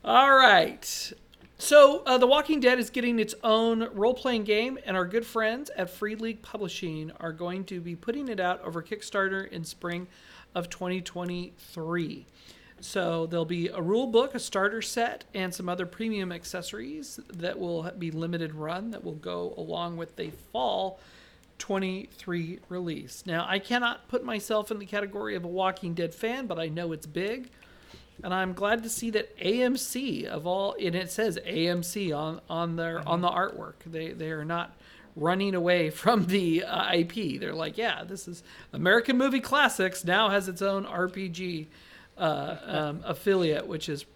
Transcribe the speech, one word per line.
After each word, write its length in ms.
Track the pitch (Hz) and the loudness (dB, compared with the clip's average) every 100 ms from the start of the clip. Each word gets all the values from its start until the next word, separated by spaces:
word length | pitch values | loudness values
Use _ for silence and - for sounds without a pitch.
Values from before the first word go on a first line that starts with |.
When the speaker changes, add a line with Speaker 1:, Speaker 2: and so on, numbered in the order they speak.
Speaker 1:
All 300 | 214 233 277 | 6 6 8
right. 760 | 269 254 185 - - - - - - - - - - | 10 10 8 6 -2 -10 -8 -10 -12 -20 -20 -20 -8
So, 460 | - 294 277 320 | 8 12 12 10
uh, 140 | - 254 | 4 6
The 80 | 247 | 8
Walking 320 | 294 294 302 | 6 6 4
Dead 180 | 247 247 | 6 4
is 140 | 226 | 2
getting 260 | 262 240 233 | 0 2 2
its 160 | 214 - | 0 0
own 460 | 233 220 226 226 226 | 4 4 4 2 -2
role-playing 480 | 196 220 247 262 233 | 2 2 2 0 0
game, 340 | 214 208 247 262 | 2 2 2 -4
and 100 | - | -2
our 100 | 185 180 | 0 0
good 180 | 220 | -2
friends 460 | 226 226 220 240 294 | -2 0 0 -2 -6
at 140 | - 175 | -6 -6
Free 260 | - 208 | -4 -6
League 280 | 214 226 220 | -4 -6 -6
Publishing 680 | - 214 190 - 175 156 156 - | -10 -8 -6 -6 -6 -6 -10 -8
are 120 | 165 | -10
going 300 | 160 175 185 | -6 -6 -6
to 160 | 190 180 | -8 -8
be 140 | 170 | -8
putting 320 | 170 - 269 269 | -8 -6 -4 -4
it 120 | 208 | -2
out 220 | 180 180 | 0 -2
over 220 | 170 165 | -4 -8
Kickstarter 640 | 160 214 - 202 190 190 196 | -8 -12 -4 -2 0 -2 -6
in 120 | 170 | -10
spring 420 | 160 - 175 175 180 - - - - | -10 -8 -8 -8 -10 -20 -20 -20 -8
of 160 | 180 175 | -8 -8
twenty 320 | - 180 185 | -6 -4 -4
twenty-three. 1300 | 180 175 175 175 180 - - 170 160 175 156 - - - - - - - | -6 -8 -6 -6 -8 -14 -16 -10 -4 -4 -4 -8 -16 -20 -20 -20 -20 -18
So 460 | - 202 170 165 | -6 -2 0 0
there'll 180 | 165 170 | -2 -2
be 260 | 160 175 170 | -2 -2 -2
a 120 | 190 | -2
rule 240 | 165 214 | 0 2
book, 300 | 262 226 269 | 4 4 2
a 40 | 254 | -4
starter 440 | - 202 196 220 | -4 0 0 0
set, 400 | - - 233 - - | -4 0 -2 -2 -10
and 180 | 196 185 | -6 -4
some 160 | 180 180 | -4 -4
other 200 | 180 175 | -4 -6
premium 440 | - 226 208 185 | -4 -4 -2 -4
accessories 880 | 170 - 180 175 208 254 311 277 - - | -8 -8 -10 -8 -10 -10 -10 -12 -16 -14
that 240 | 175 170 - | -6 -6 -4
will 240 | 175 170 | -2 -2
ha-, 100 | 170 180 | -4 -6
be 140 | 170 | -6
limited 420 | 160 165 170 160 | -4 -2 -2 -4
run 380 | 156 156 175 226 | -4 -6 -4 -6
that 120 | 220 | -8
will 120 | 175 | -10
go 400 | 156 175 175 175 - | -8 -6 -6 -6 -6
along 400 | 165 170 175 170 | -6 -4 -4 -6
with 180 | 165 | -10
the 140 | - 160 - - | -8 -10 -10 -8
fall 460 | - 247 190 190 190 - - - _ _ - | -2 0 0 -2 -6 -20 -20 -20 _ _ -16
twenty-three 1000 | - 196 190 190 220 - - 175 165 180 - | -4 -2 -2 -6 -10 -14 -6 -4 -4 -10 -10
release. 540 | 180 170 147 143 - | -6 -6 -6 -10 -14
Now, 220 | 190 165 175 | -4 -4 -2
I 80 | 196 | -4
cannot 500 | 196 240 240 - - | 0 0 0 -4 -4
put 140 | 254 | -4
myself 460 | - 214 - 214 208 | -2 -6 0 -2 -2
in 80 | 214 | -8
the 80 | |
category 500 | 196 208 196 202 214 | -4 -4 -4 -6 -4
of 80 | 196 | -4
a 40 | 170 | -4
Walking 480 | 180 185 185 175 | 0 -2 -2 -6
Dead 180 | 170 170 | -4 -4
fan, 320 | - 226 254 | -4 -4 -4
but 140 | 240 165 | -6 -4
I 80 | 165 | -4
know 240 | 156 170 | -4 -6
it's 160 | 156 156 | -6 -6
big. 420 | 160 196 254 254 - - - - - - - | -6 -4 -6 -10 -20 -20 -20 -20 -20 -20 -12
And 80 | 180 | -4
I'm 220 | 185 185 | -2 -2
glad 300 | 180 202 233 | -2 0 0
to 60 | 226 | -2
see 200 | - 226 | -4 -2
that 240 | 214 - - | -2 -2 -2
A 220 | 175 233 | 0 2
M 120 | 254 | 2
C 520 | 262 - 247 269 165 - | 0 -4 -4 -4 -4 -4
of 180 | 156 | -6
all, 300 | 165 185 196 - | -2 0 -2 -2
and 140 | 185 | -2
it 140 | 170 180 | -2 -4
says 260 | - 220 165 | -2 -2 -2
A 240 | 170 196 170 | -4 0 0
M 140 | 175 | 0
C 300 | 170 208 185 | -2 -4 -2
on, 300 | 147 156 165 - | -2 -4 -8 -6
on 280 | 165 170 | -4 -2
their, 240 | 165 165 165 | -2 -4 -4
Speaker 2:
Mm-hmm. 80 | 151 | 0
Speaker 1:
on 120 | 170 | 2
the 80 | 175 | 2
artwork. 440 | 180 190 - 156 - 170 | 2 -2 -4 -12 -14 -12
They, 240 | 160 160 | -8 -8
they 180 | 170 160 | -6 -6
are 140 | 156 | -6
not 300 | 156 170 - - - - - | -4 -4 -6 -12 -20 -20 -18
running 400 | - 156 185 196 | -2 2 2 2
away 340 | 180 175 180 156 | 2 4 4 2
<laughs> 120 | 151 | 2
from 260 | - 226 175 | 4 4 4
the, 360 | 196 175 160 | 2 4 2
uh, 200 | - 175 | 0 -2
I 200 | - 175 170 | 2 2 2
P. 300 | 226 175 139 | -2 -4 -4
They're 140 | - | -6
like, 200 | 156 156 | -6 -6
"Yeah, 280 | 175 226 147 | -2 -2 -2
this 240 | 175 190 - | -8 -12 -12
is 160 | 170 - - - | -16 -18 -20 -12
American 460 | 135 175 226 233 247 | 0 6 6 6 4
Movie 220 | 269 254 | 4 2
Classics 640 | - 285 277 - 185 - | 2 4 4 4 0 0
now 240 | 175 190 220 | 2 4 4
has 180 | 202 190 | 2 0
its 140 | 175 | -2
own 240 | 196 196 | -2 -2
R 220 | 202 175 185 | -4 -2 -2
P 180 | 185 190 | -4 -8
G, 380 | 170 185 165 156 - - - - - | -6 -6 -8 -10 -18 -20 -20 -20 -2
uh, 380 | 170 143 143 - | 0 0 -4 -8
um, 360 | - 151 151 156 | -4 -4 -2 -6
affiliate," 640 | - - 202 190 165 147 - | -6 -2 2 2 2 0 -2
which 200 | 156 - | -8 -6
is 160 | 143 - | -8 -10